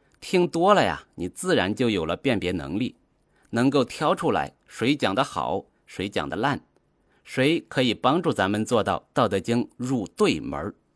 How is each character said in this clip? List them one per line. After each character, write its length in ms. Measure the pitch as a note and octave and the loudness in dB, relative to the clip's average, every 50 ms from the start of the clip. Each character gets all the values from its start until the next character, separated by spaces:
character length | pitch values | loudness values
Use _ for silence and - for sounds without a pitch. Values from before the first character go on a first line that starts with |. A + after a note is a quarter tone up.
| _ _ _ - | _ _ _ -20
听 300 | - - - F3+ F3 D3 | -6 0 2 2 2 2
多 240 | - E3 F3 G3 | 2 2 4 4
了 100 | G#3 F3+ | 6 6
呀， 240 | B2 F#2+ D2+ - - _ - | 4 2 0 -4 -10 _ -12
你 120 | - F2 F2+ | -10 -10 -8
自 260 | - - - F#3 E3+ | -8 -6 -2 0 2
然 180 | A2+ F2+ G2 | 2 2 2
就 180 | G#2+ - B2+ A#2 | 0 0 0 0
有 160 | G#2 F2 D#2+ | 0 0 0
了 100 | D#2 E2+ | -2 -4
辨 240 | - - C3+ A#2 F#2+ | -2 0 -2 0 0
别 100 | E2+ F2+ | -2 -2
能 280 | F#2 E2 C#2 C#2 E2+ G#2+ | -4 -4 -6 -4 -4 -4
力， 180 | B2+ G2+ - _ _ _ _ _ _ _ _ _ _ - | -4 -6 -8 _ _ _ _ _ _ _ _ _ _ -6
能 180 | - A#2 B2 C#3 | -2 0 2 2
够 160 | C3+ C#3+ B2 | 4 2 0
挑 300 | - - - D#3+ D3 F#3+ | 0 -2 -2 0 0 0
出 180 | - F3+ D3 | 0 0 0
来 220 | G#2 D#2+ C#2 - - _ _ | 0 0 -2 -4 -8 _ _
谁 300 | - - - A2 B2+ D3+ | -14 -6 -2 0 0 0
讲 180 | C3+ B2+ G2 F#2+ | 2 0 0 0
得 80 | B2 | 0
好， 440 | C#3+ - - F2 B1 B1 F2+ G2 - _ _ _ _ | -2 -2 -2 -4 -4 -2 -4 -6 -6 _ _ _ _
谁 240 | - - - F#2 G#2 | -14 -8 -6 -6 -4
讲 180 | - G2 D2+ | -4 -4 -4
得 80 | C#2 D2+ | -4 -4
烂， 280 | G2 A#2+ C#3+ C3 D#2+ - _ _ _ _ _ _ _ _ _ _ _ | -2 -2 -2 -2 -4 -8 _ _ _ _ _ _ _ _ _ _ _
谁 380 | _ - - C3+ C3 D3 E3+ - - - | _ -8 -2 0 2 2 2 0 -4 -4
可 140 | - C#3 | -2 0
以 100 | C3 A#2+ | 2 2
帮 280 | G2+ - - C3 C#3+ F3+ | 0 2 2 2 2 2
助 120 | E3+ D#3+ | 0 0
咱 180 | A#2+ - F#2+ G2 | 0 0 0 0
们 140 | G#2 G#2+ G#2+ | 0 0 0
做 180 | - B2 A2 | 0 0 0
到 180 | G2 G2+ F2+ - - _ | 2 0 -2 -4 -6 _
《道 160 | - C#3 A#2+ G2 | -2 0 0 2
德 100 | G2+ G2 | 0 -2
经》 260 | - - A#2 A#2+ G#2 - _ | 0 0 0 0 0 -2 _
入 300 | - B2 B2+ C3+ A#2+ F#2+ - | -8 -6 -4 -4 -4 -4 -4
对 320 | _ - G#3 F3 G2+ D2+ | _ 0 2 2 2 0
门 140 | C2+ C2 C#2+ C#2+ | -2 -6 -6 -6
儿。 160 | E2 G#2 - _ _ _ _ | -6 -8 -10 _ _ _ _